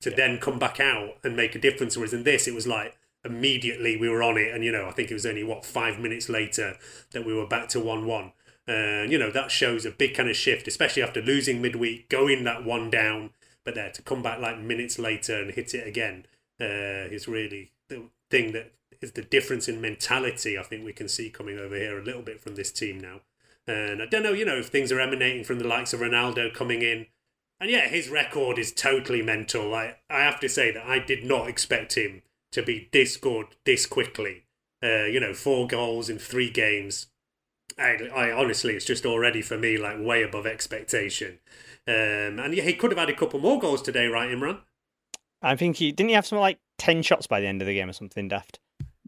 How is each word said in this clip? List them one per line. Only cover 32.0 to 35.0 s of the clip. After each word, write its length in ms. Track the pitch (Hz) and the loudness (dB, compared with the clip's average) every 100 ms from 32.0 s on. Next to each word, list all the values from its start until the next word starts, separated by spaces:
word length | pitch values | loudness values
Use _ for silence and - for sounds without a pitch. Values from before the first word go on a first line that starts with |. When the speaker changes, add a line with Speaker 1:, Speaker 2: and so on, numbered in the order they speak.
| 101 95 _ _ _ | -2 -6 _ _ _
Speaker 1:
to 100 | - | -4
be 280 | 120 110 - | -2 -4 4
this 260 | 143 127 - | 6 6 2
good 300 | 135 113 107 _ - | -2 -2 -6 _ 2
this 220 | 123 - | 2 2
quickly. 560 | 135 120 - 104 90 _ _ _ _ | 0 -2 -4 -6 -8 _ _ _ _
Uh, 220 | 120 110 | 2 2